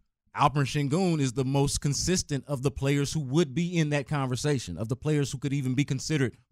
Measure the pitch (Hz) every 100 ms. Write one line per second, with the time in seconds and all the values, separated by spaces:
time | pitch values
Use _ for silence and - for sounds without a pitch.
0 | _ _ _ 101 143 143 127 151 139 175
1 | 185 160 131 120 131 139 139 - 147 135
2 | - 180 - 151 - 139 135 - 135 143
3 | 139 160 127 151 135 123 175 170 151 147
4 | - 147 131 127 151 139 - 85 110 127
5 | 151 147 139 131 143 143 131 127 143 131
6 | - 156 123 - _